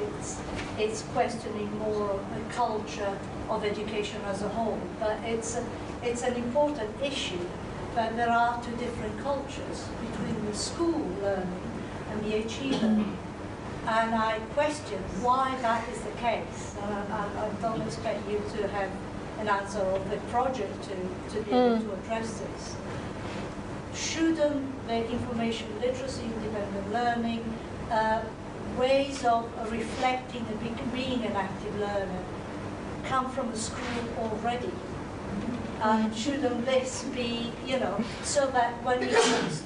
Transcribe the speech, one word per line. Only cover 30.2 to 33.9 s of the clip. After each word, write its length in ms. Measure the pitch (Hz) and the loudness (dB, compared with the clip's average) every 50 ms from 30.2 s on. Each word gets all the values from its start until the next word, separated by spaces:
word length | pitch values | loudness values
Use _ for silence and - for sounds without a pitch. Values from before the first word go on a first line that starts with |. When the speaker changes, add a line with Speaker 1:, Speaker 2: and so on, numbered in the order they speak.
| - - - 240 226 226 | -2 -4 -6 -4 -4 -4
Speaker 1:
and 100 | 214 214 | -4 -4
be-, 360 | 233 226 233 - 269 233 247 254 | -4 -4 -4 -4 -4 -2 -2 -2
being 220 | 262 254 254 233 220 | 0 0 0 0 0
an 80 | 202 196 | 0 0
active 420 | 202 190 196 202 - - 202 196 208 | 0 0 -2 -2 -4 -4 -4 -2 -2
learner 440 | 208 208 208 202 190 180 180 180 180 - - - - - - - - - - - - - - - - | 0 0 0 0 0 0 -2 -4 -4 -6 -6 -8 -8 -6 -6 -6 -6 -6 -6 -6 -6 -6 -6 -4 -2
come 260 | - 262 262 262 254 | 0 2 2 2 2
from 200 | - 269 247 226 | 0 -2 -2 0
the 40 | 220 220 | -2 -2
school 460 | 220 - - 254 247 240 | -2 -2 -4 -4 -2 -2